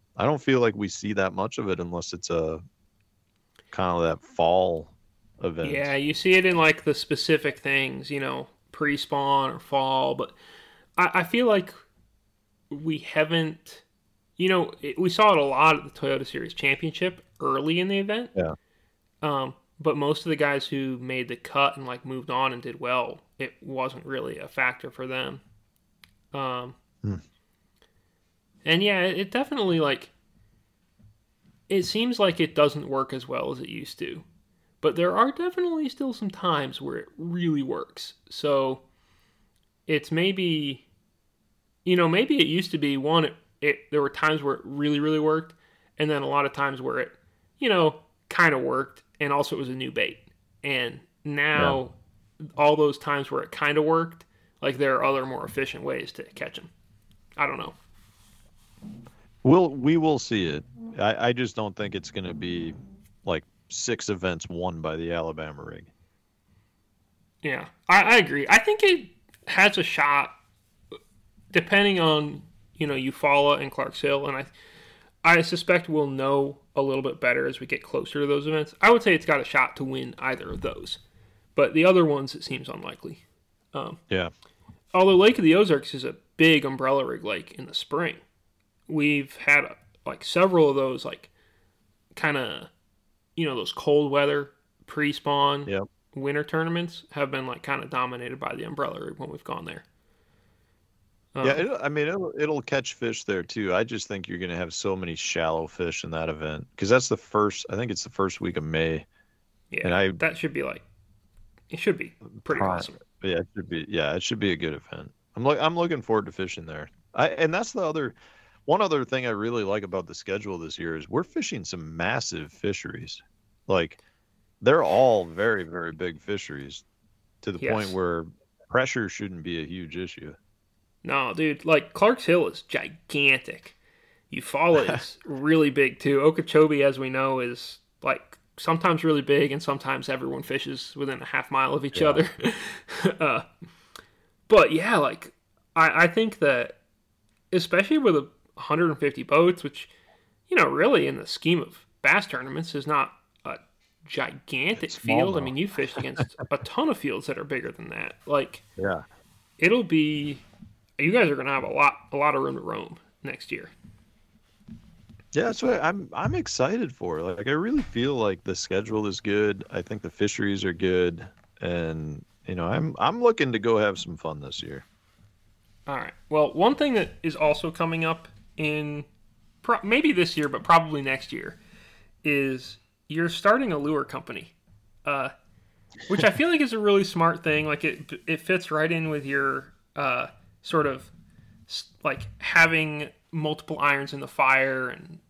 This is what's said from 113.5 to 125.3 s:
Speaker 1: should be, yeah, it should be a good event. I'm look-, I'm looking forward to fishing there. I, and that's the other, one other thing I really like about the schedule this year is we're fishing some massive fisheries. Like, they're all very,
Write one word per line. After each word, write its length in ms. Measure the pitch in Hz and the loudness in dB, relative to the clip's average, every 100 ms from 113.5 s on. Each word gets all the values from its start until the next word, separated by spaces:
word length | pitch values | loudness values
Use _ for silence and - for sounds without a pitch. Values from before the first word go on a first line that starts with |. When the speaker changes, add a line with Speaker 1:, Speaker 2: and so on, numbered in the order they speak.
| 104 | -10
Speaker 1:
should 120 | 82 | -8
be, 160 | 85 71 | -8 -4
yeah, 260 | 82 73 | -2 -2
it 80 | 85 | -2
should 160 | - 110 | -4 -2
be 140 | 101 | 0
a 40 | 82 | 0
good 180 | 80 | -4
event. 380 | 71 - 80 73 _ _ | -6 -10 -16 -16 _ _
I'm 100 | - | -2
look-, 160 | 127 147 | 0 2
I'm 160 | 156 170 | 0 0
looking 260 | 170 147 | -2 -2
forward 240 | - 110 98 | 0 -2 -2
to 60 | |
fishing 340 | - 92 - 80 | -6 -8 -10 -12
there. 220 | 76 73 _ _ | -14 -14 _ _
I, 160 | - 151 | 0 0
and 220 | - 160 | 2 0
that's 200 | 180 233 | 0 -4
the 80 | 240 | -4
other, 320 | 170 156 127 - - _ _ _ - | -4 -2 -4 -8 -20 _ _ _ 0
one 140 | 180 | 2
other 220 | 196 151 | 2 0
thing 220 | 123 131 123 | 0 -2 -2
I 40 | |
really 340 | 104 113 120 | -2 -2 -2
like 180 | 98 104 | -2 -2
about 240 | 98 95 82 | -4 -6 -6
the 80 | |
schedule 440 | - - 98 104 90 | -10 -6 -6 -6 -8
this 200 | 80 - | -10 -8
year 180 | 85 80 | -8 -8
is 120 | 78 | -6
we're 160 | 117 | -6
fishing 400 | 180 330 - 123 | -4 -6 -6 -8
some 320 | 85 90 80 80 | -10 -12 -10 -6
massive 560 | 87 127 - 80 73 | -4 -4 -6 -8 -12
fisheries. 680 | - 98 98 - - 80 - _ _ _ _ - | -6 -6 -6 -8 -12 -14 -18 _ _ _ _ -2
Like, 360 | 92 82 - _ _ _ _ _ _ | 0 0 -6 _ _ _ _ _ _
they're 240 | 123 156 | 4 4
all 400 | 135 101 131 107 | 4 4 6 4
very, 400 | 85 | 0